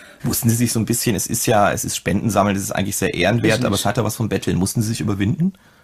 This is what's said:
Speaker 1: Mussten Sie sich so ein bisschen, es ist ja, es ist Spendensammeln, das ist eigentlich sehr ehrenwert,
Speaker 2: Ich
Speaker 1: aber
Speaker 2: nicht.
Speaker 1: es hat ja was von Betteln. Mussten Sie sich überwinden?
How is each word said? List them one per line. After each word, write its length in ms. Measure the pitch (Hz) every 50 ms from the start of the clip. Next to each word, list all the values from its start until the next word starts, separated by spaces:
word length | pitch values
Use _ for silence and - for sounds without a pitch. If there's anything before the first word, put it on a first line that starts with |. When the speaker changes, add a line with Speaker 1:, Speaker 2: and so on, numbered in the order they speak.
| - - - -
Speaker 1:
Mussten 260 | - 117 - - -
Sie 80 | 117 113
sich 160 | 117 120 113
so 80 | - 117
ein 60 | 101
bisschen, 300 | - 120 - - 123 101
es 100 | 82 -
ist 220 | - - - -
ja, 240 | 123 113 104 101 85
es 140 | 64 - -
ist 100 | - -
Spendensammeln, 600 | - - - 87 101 147 117 95 104 98 104 95
das 100 | 98 98
ist 60 | -
eigentlich 260 | - - 95 101 -
sehr 180 | - 98 - -
ehrenwert, 440 | 82 87 95 113 117 110 110 110 113
Speaker 2:
Ich 60 | 123
Speaker 1:
aber 60 | 113
Speaker 2:
nicht. 80 | 104 -
Speaker 1:
es 60 | -
hat 120 | 101 -
ja 60 | 127 110
was 120 | 110 -
von 140 | - 113 101
Betteln. 280 | 95 - - - -
Mussten 260 | 87 92 - - 120 107
Sie 60 | 110
sich 120 | 113 -
überwinden? 520 | - 104 101 95 101 107 156 - 170 190 - - _ - _ _